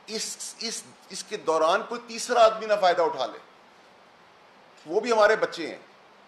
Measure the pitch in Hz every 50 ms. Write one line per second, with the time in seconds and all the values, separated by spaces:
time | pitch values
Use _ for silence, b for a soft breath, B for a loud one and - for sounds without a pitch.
0 | - - 214 214 - - - - - - - - 208 226 - - - 127 - -
1 | - - 196 185 - - - - 135 156 160 160 156 160 185 220 226 - 240 233
2 | 233 233 226 226 - - 247 240 226 220 220 190 214 214 208 - 190 180 170 170
3 | 165 156 - 135 123 107 - - - - - - - - - - - - - -
4 | - - _ _ _ - _ _ _ _ _ - - - - - - 151 170 214
5 | 220 247 226 220 208 214 220 180 170 156 - 170 160 127 95 - - - - -
6 | - - - - -